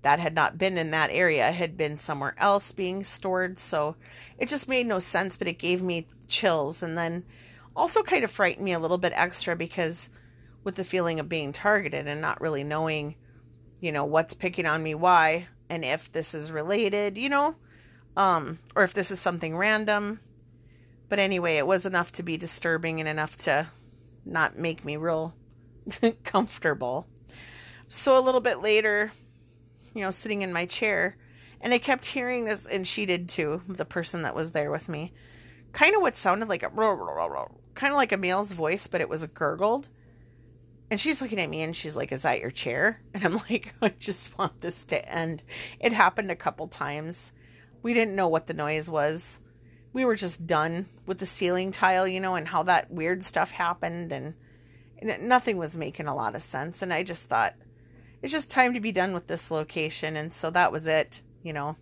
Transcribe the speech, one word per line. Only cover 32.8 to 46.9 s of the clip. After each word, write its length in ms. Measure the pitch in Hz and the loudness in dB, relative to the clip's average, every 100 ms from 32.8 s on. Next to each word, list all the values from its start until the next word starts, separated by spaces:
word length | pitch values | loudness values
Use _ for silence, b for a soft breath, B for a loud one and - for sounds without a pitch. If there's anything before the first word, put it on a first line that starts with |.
| 180 | -2
she 180 | - | -2
did 240 | 202 175 175 | 0 -2 -2
too, 340 | - 151 160 180 | -2 -2 -2 -6
the 160 | 180 | -8
person 380 | 156 - 165 175 | -4 -4 -4 -4
that 120 | 156 | -4
was 180 | - 160 | -4 -2
there 180 | 160 147 | -2 -2
with 180 | 151 - | -4 -6
me, 240 | 151 170 B B B B B B | -8 -8 B B B B B B
kinda 240 | - 311 415 | 4 4 6
what 160 | 330 - | 4 2
sounded 320 | 196 190 220 | 2 2 0
like 140 | 180 | -2
a 60 | - | -4
row, 240 | - 220 | 0 2
row, 220 | 175 87 | 2 -2
row, 140 | 73 82 | -2 -2
row, 320 | 69 - - - | -2 -8 -12 -20
kinda 220 | - 277 285 | -2 0 2
like 160 | 254 | 2
a 40 | 196 | 2
male's 360 | 185 185 208 | 0 0 -2
voice, 340 | 180 160 190 - | -2 -2 -2 -2
but 140 | 175 | -2
it 80 | 160 | -2
was 140 | 156 | -2
a 60 | 156 | -6
gurgled. 600 | - 151 160 202 247 277 b b b b b b b - - - | -2 -2 0 2 0 -4 b b b b b b b -20 -20 -4
And 100 | 202 | 0
she's 220 | 294 302 | 2 0
looking 180 | 254 208 | -2 -2
at 80 | 160 | -2
me, 140 | 156 | -2
and 120 | 160 | -4
she's 220 | 165 156 147 | -4 -6 -4
like, 160 | 135 | -4
"Is 100 | 135 | -2
that 180 | 151 123 | 0 0
your 100 | 123 | -2
chair?" 500 | - - 123 190 226 - | -6 -4 2 0 0 -10
<laughs> 80 | |
And 100 | 202 | -2
I'm 120 | 185 202 - | 0 -2 -2
like, 240 | 226 - - | -4 -4 -2
"I 100 | 214 - | -2 -2
just 380 | - 196 - - | -8 -8 -8 -4
want 240 | 190 - | -4 -4
this 240 | 170 160 | -8 -8
to 240 | - 160 - | -4 -4 -2
end." 340 | - 165 156 - B B B | -4 -4 -6 -10 B B B
It 120 | 233 | 0
happened 380 | 220 185 - 202 | 6 4 4 -4
a 60 | 175 | -2
couple 320 | - - 160 | -4 -4 -12
times. 640 | - 139 | -6 -6